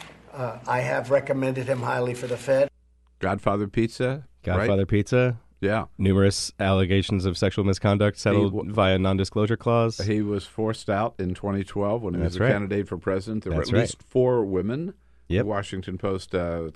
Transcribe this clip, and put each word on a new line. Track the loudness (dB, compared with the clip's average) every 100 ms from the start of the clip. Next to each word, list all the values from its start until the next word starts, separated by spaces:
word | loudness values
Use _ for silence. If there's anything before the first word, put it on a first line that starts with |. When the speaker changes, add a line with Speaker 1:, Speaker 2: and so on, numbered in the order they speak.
| -20 -20 -18
Speaker 1:
Uh, | -8 -8 -6 -4
I | -2
have | -2 -2 2
recommended | 0 2 -2 -2 -2 -2
him | -2
highly | -2 -2 -2
for | -4 -6
the | -4
Fed. | 0 2 2 -2 _ _ _ _
Speaker 2:
Godfather | -2 0 0 0 0
Pizza, | 0 0 0
right? | -4 -4 -10 _ -2 0
Speaker 3:
Godfather | 2 2 2
Pizza. | 0 2 2 2 0 -10 _
Speaker 2:
Yeah. | -2 0 -4 0
Speaker 3:
Numerous | 4 6 4 2 -4 -2
allegations | 2 4 4 2 2 0
of | 0 0
sexual | 0 2
misconduct | 0 2 2 4 2 0
settled | 2 2 2
Speaker 2:
He | 0
w- | -2
Speaker 3:
via | 2 4 4
non-disclosure | 4 2 0 0 0 0
clause. | 2 2 2 -2
Speaker 2:
He | -2 0
was | 0 -4
forced | -6 -4 -4 -4 -2
out | -2 -2 -4
in | -6
twenty | -4 -4 -4
twelve | -4 -2 -2 -2
when | -2
he | -2
was | -2
Speaker 3:
That's | 0
Speaker 2:
a |
Speaker 3:
right. | 2
Speaker 2:
candidate | 2 0 -2 -4
for | -6
president. | -4 -4 -4 -6
There | -4
Speaker 3:
That's | -2 0
Speaker 2:
were | 0
at |
Speaker 3:
right. | 0
Speaker 2:
least | -4
four | -2 2 2 2
women. | 0 -2 -2 -4 -8 -12 _ _ -4
Speaker 3:
Yep. | -2
Speaker 2:
The | 0
Washington | -4 -4 -8 -8 -6
Post, | -4 -4 -4
uh, | -2 -2 -4 -6